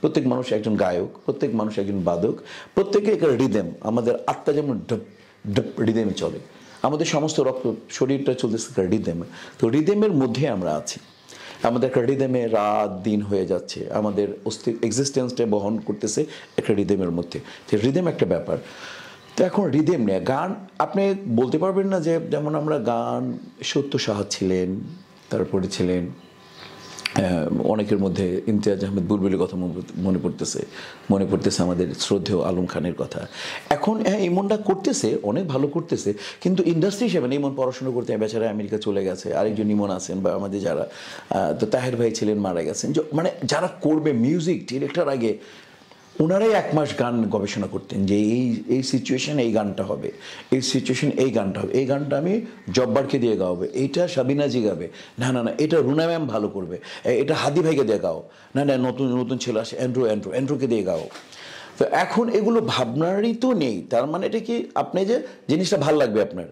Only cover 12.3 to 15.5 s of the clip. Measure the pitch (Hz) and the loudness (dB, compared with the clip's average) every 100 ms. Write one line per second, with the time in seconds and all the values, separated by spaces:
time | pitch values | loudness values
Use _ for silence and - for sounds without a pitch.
12.3 | 127 117 110 104 107 104 95 98 107 104 | 2 2 2 4 2 0 -2 0 0 2
13.3 | 101 87 90 - - 98 - 107 98 101 | 0 2 -2 -4 -10 -4 -2 0 0 0
14.3 | - - 110 - 117 117 110 135 135 123 | -2 -8 -4 -4 0 0 0 0 0 -2
15.3 | 123 113 | 0 2